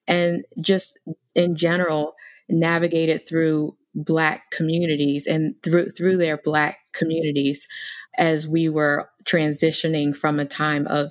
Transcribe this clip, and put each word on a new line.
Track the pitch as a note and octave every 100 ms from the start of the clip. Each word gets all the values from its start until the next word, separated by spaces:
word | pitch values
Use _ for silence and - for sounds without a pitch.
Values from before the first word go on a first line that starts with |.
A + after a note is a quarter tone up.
| -
and | F3 F3 E3+ - -
just | D#3+ F#3+ - - - D#3+ _
in | - F3 D#3+
general | E3 F3+ F3 D3+ D3+ - - - -
navigated | E3 E3 E3 E3+ E3 D#3+ D#3 -
through | D#3+ D#3+ D#3 D3+ - _
Black | D#3 D3+ D#3+ D#3 - -
communities | - D#3+ E3+ E3+ D3 C#3+ C#3+ C#3+
and | D#3+ D#3 -
through, | E3 F3 -
through | - F#3 F#3
their | E3 D3+
Black | D3+ D3+ D3 - _
communities | - D#3+ D#3+ D#3 C#3+ C#3 C#3+ - - - - - -
as | E3 D#3 D#3
we | E3 D#3+
were | D#3 D3 D3 - _
transitioning | - E3+ D3+ D3 D#3+ D#3 D#3+ D#3 D3
from | C#3+ D#3 D3
a |
time | C#3+ - D3+ D3 D3
of | D3 D3